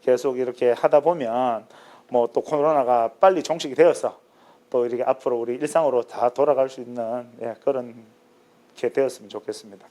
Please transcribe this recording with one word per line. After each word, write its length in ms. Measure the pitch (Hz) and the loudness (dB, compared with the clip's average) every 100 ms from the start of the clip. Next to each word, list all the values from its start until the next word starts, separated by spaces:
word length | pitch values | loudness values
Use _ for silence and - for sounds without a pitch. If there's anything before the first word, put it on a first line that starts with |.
계속 360 | - 127 139 127 | 2 0 0 -4
이렇게 340 | 127 123 123 | -6 -2 0
하다 300 | 117 151 147 | 2 2 4
보면 640 | 147 175 120 117 127 113 107 - - - _ | 2 -2 -4 -2 -2 -4 -8 -20 -20 -20 _
뭐 180 | 123 117 | 0 0
또 80 | - | -2
코로나가 720 | - 151 147 151 123 120 113 - | -2 0 2 2 2 2 0 4
빨리 240 | 190 180 | 4 4
종식이 320 | - 165 151 127 | -2 -6 -6 4
되어서 420 | 165 143 113 - _ _ _ _ _ | 4 4 -4 -6 _ _ _ _ _
또 160 | 127 120 | -2 0
이렇게 160 | 120 | -2
앞으로 360 | 131 131 139 120 | -2 -2 -2 -2
우리 160 | 117 127 | -4 -4
일상으로 480 | 147 165 151 123 | -2 0 2 0
다 260 | 113 - 120 | -2 -2 -2
돌아갈 400 | 123 143 131 131 | 2 2 2 0
수 120 | 131 | -4
있는, 460 | 120 123 113 123 120 117 | -12 -8 -6 -6 -10 -12
예, 120 | 117 107 | -10 -4
그런 400 | - 135 120 120 110 _ _ _ _ _ _ - | -4 -4 -6 -16 -20 _ _ _ _ _ _ -6
게 160 | 120 | -4
되었으면 380 | - 135 - 104 | 0 -2 -4 -14
좋겠습니다. 580 | 107 - 107 110 98 - | -14 -12 -12 -14 -20 -20